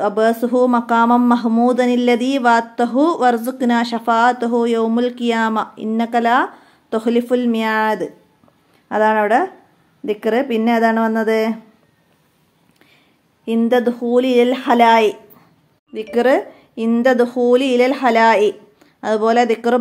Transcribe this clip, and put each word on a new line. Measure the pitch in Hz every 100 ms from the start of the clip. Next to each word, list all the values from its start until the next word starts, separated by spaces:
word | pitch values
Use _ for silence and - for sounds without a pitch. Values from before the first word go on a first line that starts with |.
| 208
അബ്ബാസുഹു | 202 220 233 240 247 254
മക്കാമം | 240 233 233 233 240 240
മഹ്മൂദനില്ലദീ | 240 233 226 240 240 247 247 240 240 254 277
വാത്തഹു | 240 233 226 - 240 247 311 320
വർസുഖ്ന | 247 233 233 262 247 233 233
ഷഫാഅത്തഹു | 233 233 226 240 247 233 240 233
യൗമുൽ | 226 226 233 247 240
ഖിയാമ | 240 226 226 220 - -
ഇന്നക | 220 220 233 240 233
ലാ | 254 339 - _ _ _
തുഖ്ലിഫുൽ | 220 233 240 240 247 240
മിയാദ്. | 226 220 220 220 208 170 - _ _ _ _ _ _ _
അതാണ് | 208 214 214
അവിടെ | 208 240 381 - _ _ _ _ 202
ദിക്ർ. | 208 226 226 277
പിന്നെ | 226 226 233
ഏതാണ് | 226 226 226
വന്നത്? | 220 220 220 220 220 - _ _ _ _ _ _ _ _ _ _ _ _ _ _ _ _ _ - 226
ഇന്ദ | 233 247 233
ദുഖൂലി | 240 240 247 262 247
ഇലൽ | 247 254 -
ഹലായി. | 240 233 226 214 - - _ _ _ _ _ _ 214
ദിക്ർ | 214 233 240 320 - - _ - 226
ഇന്ദ | 233 247 247
ദുഖൂലി | 240 254 240 247 269
ഇലൽ | 247 254 269
ഹലായി. | 254 226 226 214 208 - - _ _ _
അതുപോലെ | 208 220 220 240 240
ദിക്ർ | 226 233 240